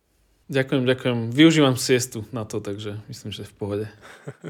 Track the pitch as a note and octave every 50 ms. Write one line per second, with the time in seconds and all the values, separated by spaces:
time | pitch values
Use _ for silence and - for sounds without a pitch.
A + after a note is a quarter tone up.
0 | _ _ _ _ _ _ _ _ _ - D3+ C3+ C3 C3 D#3 C3+ B2+ B2 B2+ B2+
1 | - C3 A#2+ A#2 A2+ A#2 A#2 C3+ D#3 E3 D#3+ D#3 D3 C3+ B2+ B2 - - C3 B2+
2 | B2+ - - A#2 G#2 - - A#2+ G#2+ - - A2 G2+ G#2 G2+ G#2 G#2+ G#2+ G#2 A2
3 | G#2+ - A#2 - - A2 G2 - G2+ - - _ G#2+ G2+ G#2 G#2 A2 G#2+ - -
4 | - - - - - - C#3 _ - E3+